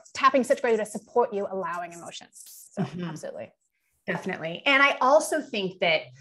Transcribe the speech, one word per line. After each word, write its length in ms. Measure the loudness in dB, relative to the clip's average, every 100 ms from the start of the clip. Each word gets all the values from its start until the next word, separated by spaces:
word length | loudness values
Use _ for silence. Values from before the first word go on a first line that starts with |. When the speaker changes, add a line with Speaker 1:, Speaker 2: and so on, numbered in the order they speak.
| -6
Speaker 1:
tapping 300 | 2 4 4
such 140 | 2 0
a 20 |
great 180 | 2 0
way 60 |
to 20 | -2
support 460 | -8 -2 0 0
you 160 | -2 -4
allowing 420 | -4 -6 -6 -10
emotions. 720 | -14 -16 -16 -18 -20 -20 -20 -12
So 100 | -6
Speaker 2:
Mm-hmm. 220 | -6 -6
Speaker 1:
absolutely. 480 | -8 -10 -12 -12 -16 _ _ _ _ _ -6
Speaker 2:
Definitely. 560 | -6 -4 -6 -8 -4 2
And 160 | 4
I 140 | 4 4
also 420 | 4 4 4 -2
think 380 | -4 -6 -6 0
that 220 | 2 2 -2 -16